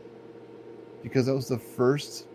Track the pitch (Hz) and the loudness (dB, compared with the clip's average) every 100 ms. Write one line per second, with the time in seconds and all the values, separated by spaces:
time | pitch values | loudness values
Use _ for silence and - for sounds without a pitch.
0 | - - - - - - - - - - | -16 -18 -18 -18 -16 -18 -16 -16 -18 -16
1 | 120 135 123 135 127 123 - - 123 147 | -2 2 2 2 0 -4 -4 4 6 6
2 | - - - | 2 -10 -14